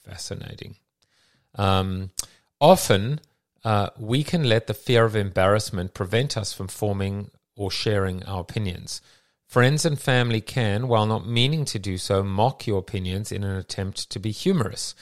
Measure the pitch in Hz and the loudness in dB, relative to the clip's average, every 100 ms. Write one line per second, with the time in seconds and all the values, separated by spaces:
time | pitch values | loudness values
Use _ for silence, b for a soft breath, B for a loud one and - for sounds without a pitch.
0 | - - - - - - - - _ _ | -18 -14 -10 -10 -12 -14 -16 -18 _ _
1 | _ _ _ _ _ - 98 95 95 92 | _ _ _ _ _ 0 2 4 2 -4
2 | 95 - B B B _ 147 185 - 98 | -6 -8 B B B _ 8 8 6 2
3 | 113 151 - _ _ _ 113 104 98 - | 2 -4 -8 _ _ _ 0 0 0 -4
4 | 107 131 147 175 131 110 - 107 - 117 | -2 -2 0 0 2 2 0 -4 2 4
5 | 113 107 98 92 95 104 - 92 92 - | 4 2 0 2 4 4 0 -4 -6 -6
6 | 95 113 143 113 98 - 92 - 104 98 | -2 0 0 -2 -6 -8 -10 -4 -4 -2
7 | 98 101 101 _ _ - 98 - 113 101 | -4 -4 -10 _ _ -8 -6 -4 -2 0
8 | 95 92 90 95 87 113 98 87 - - | -2 -4 -6 -8 -6 -6 -4 -6 -10 -14
9 | b b b b _ 127 123 151 165 143 | b b b b _ 2 4 4 0 0
10 | - 127 120 113 - 131 107 104 127 113 | 2 2 2 0 -2 -2 0 0 2 2
11 | 107 110 113 117 131 156 139 107 98 90 | 2 0 0 2 2 0 -2 -4 -4 -4
12 | - 98 98 98 120 - - 98 - 98 | 0 0 2 2 2 0 -2 -2 -2 -6
13 | 92 95 107 98 98 95 - - 95 - | -4 -4 -4 -6 -4 -4 -6 -6 -6 -6
14 | - 101 107 101 185 185 98 101 - b | -10 -6 -6 -2 0 0 0 -6 -10 b